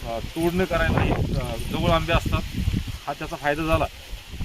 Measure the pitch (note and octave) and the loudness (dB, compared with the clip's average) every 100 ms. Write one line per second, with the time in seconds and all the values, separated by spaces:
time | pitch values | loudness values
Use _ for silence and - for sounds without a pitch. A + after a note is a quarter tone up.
0 | A#2+ A#2 - - E3+ F3 F#3 E3 D#3+ D#3+ | -6 -6 -6 0 0 2 2 2 2 4
1 | - - - - - - - D#3 E3+ E3 | 4 2 2 0 -2 -4 -4 0 4 4
2 | D#3+ E3 - D#3+ - C3 - - - - | 4 2 2 -2 -2 0 0 0 -2 -8
3 | - D3 D3+ D#3+ C#3+ D3 D#3+ D#3+ C#3 - | -6 -6 -6 -4 -2 0 2 2 2 -4
4 | - - - - | -12 -12 -10 -8